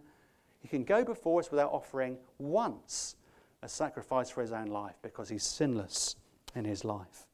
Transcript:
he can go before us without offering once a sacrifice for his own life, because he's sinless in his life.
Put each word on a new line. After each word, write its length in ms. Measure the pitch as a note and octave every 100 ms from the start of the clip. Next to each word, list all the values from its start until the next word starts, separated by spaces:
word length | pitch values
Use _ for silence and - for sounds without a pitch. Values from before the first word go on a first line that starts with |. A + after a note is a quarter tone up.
| - - _ _ _ _
he 60 | -
can 160 | D3+
go 220 | B2 G#3
before 340 | B3 A#3 E3 E3+
us 140 | E3
without 200 | D3 C#3+
offering 460 | C#3+ - C3+ C3 B2+ - -
once 760 | C#3 F#3 A3+ A2 - - - - _ - _ _
a 60 | A#2+
sacrifice 600 | - D3 - G#2+ C3 B2
for 120 | -
his 80 | A#2
own 160 | A2+ G#2+
life, 300 | G#2 G#2 -
because 280 | A2 - G#2+
he's 160 | G#2+
sinless 720 | - - D3 A#2 F#2 - - - - _ - B2
in 80 |
his 200 | G#2 G2+
life. 440 | A2+ G#2 F#2 - -